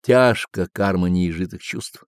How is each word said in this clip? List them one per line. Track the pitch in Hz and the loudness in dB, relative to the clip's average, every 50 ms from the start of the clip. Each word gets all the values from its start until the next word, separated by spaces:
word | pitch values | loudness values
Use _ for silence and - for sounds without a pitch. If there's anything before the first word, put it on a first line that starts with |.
Тяжко | - - 123 127 127 123 110 - - _ - 98 90 | 2 4 4 6 6 4 2 0 -6 _ -6 -6 -6
карма | - _ - 101 98 95 90 90 90 | -6 _ -2 -2 0 0 0 0 0
неизжитых | 90 90 90 87 82 82 92 90 104 90 | 2 0 0 0 -2 -4 -6 -8 -8 -14
чувств. | - - - 117 110 - - - _ _ | -14 -12 -10 -10 -12 -12 -18 -20 _ _